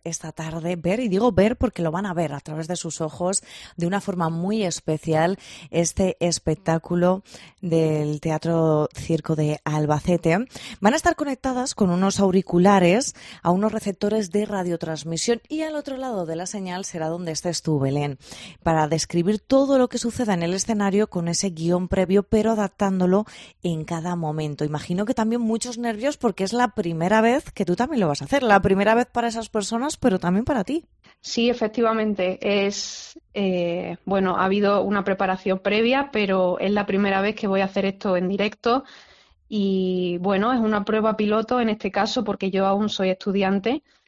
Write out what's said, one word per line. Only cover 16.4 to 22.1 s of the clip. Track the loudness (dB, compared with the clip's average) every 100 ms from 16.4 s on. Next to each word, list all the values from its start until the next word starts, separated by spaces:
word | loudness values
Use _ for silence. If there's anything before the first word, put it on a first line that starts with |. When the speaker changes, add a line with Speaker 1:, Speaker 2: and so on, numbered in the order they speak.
| -6
Speaker 1:
señal | -8 -8 -8 -8
será | -6 -4
donde | -4 -6
estés | -6 -4 -4
tú, | -2 0
Belén, | 0 0 -2 -6 -14 -20 -20 -6
para | 0 2 2
describir | 0 -2 0 0 -2
todo | 2 2 4 4
lo | 2
que | -2
suceda | -6 -4 -2
en | 0
el | 0
escenario | -2 -2 0 0 2 0
con | -2 -2
ese | -2 -4
guión | -4 0 0 0
previo, | 0 2